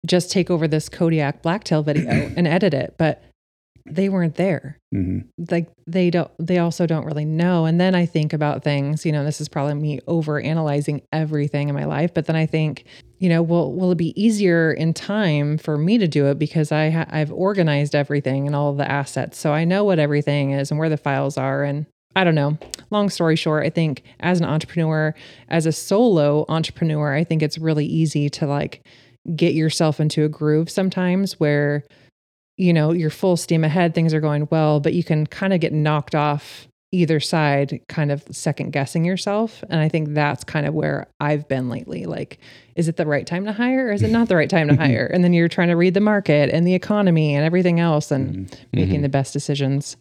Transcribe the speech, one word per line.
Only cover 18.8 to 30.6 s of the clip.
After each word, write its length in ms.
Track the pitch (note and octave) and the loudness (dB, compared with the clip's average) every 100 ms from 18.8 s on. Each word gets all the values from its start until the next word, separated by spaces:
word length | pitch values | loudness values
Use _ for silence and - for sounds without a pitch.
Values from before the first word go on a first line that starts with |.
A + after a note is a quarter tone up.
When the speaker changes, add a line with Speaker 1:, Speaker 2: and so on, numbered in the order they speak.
| C#3 | -2
Speaker 1:
assets. 480 | C#3 C#3 - B2+ - | -2 -2 -6 -6 -4
So 140 | D#3+ | -2
I 120 | D3+ | 0
know 200 | E3+ F#3+ | 0 2
what 140 | G#3 F3 | 2 2
everything 500 | D3 D3 D3 C#3+ C#3 | 2 0 0 0 0
is 200 | C#3 C#3 | -2 -2
and 80 | D3+ | -2
where 120 | D#3+ | -2
the 60 | D3+ | -2
files 400 | D3 C3+ C#3 C#3+ | -2 -2 -2 -2
are. 240 | C3+ C#3 | -4 -2
And 240 | C#3+ C#3+ D3+ _ _ F#3+ | -2 -4 -8 _ _ 2
I 80 | |
don't 100 | F3+ | 2
know. 240 | D#3 C#3+ D#3 - - - | 2 2 -2 -8 -18 -6
Long 180 | G#3 G3+ | -2 -2
story 260 | - E3 D#3+ | 0 0 2
short, 280 | E3 D3+ C#3+ | 0 0 0
I 40 | |
think 320 | E3+ D#3+ C3+ - - | 0 -2 -4 -12 -6
as 200 | E3+ F3+ | 0 0
an 60 | E3 | 2
entrepreneur, 680 | D#3 - E3+ D#3+ D#3 D#3 D#3 - - - | -2 -2 -2 0 0 -2 -4 -16 -20 -4
as 180 | E3 D#3+ | -2 0
a 60 | |
solo 720 | D3+ - G3+ B3 E3+ D3 D3 D#3 | -2 -2 2 4 4 4 2 0
entrepreneur, 640 | D#3+ D#3+ - E3 D3+ D3 | -2 -4 -4 -2 -2 -2
I 80 | C#3+ | -2
think 160 | E3+ D#3+ | 0 0
it's 160 | D3+ E3 | -2 -2
really 260 | D#3+ D3+ D3 | -2 0 0
easy 420 | D#3+ D#3+ D3 C#3+ | 0 0 0 -2
to, 160 | - D3 | -2 -2
like, 340 | C#3+ D3 - _ - _ _ - D#3+ | -2 -4 -10 _ -20 _ _ -8 0
get 180 | E3+ | 0
yourself 460 | D#3+ D#3 - D#3+ C#3+ | 2 0 2 0 2
into 240 | D#3 D#3+ | 0 0
a 40 | D3+ | -2
groove 420 | D3+ D3+ D3+ | 0 0 2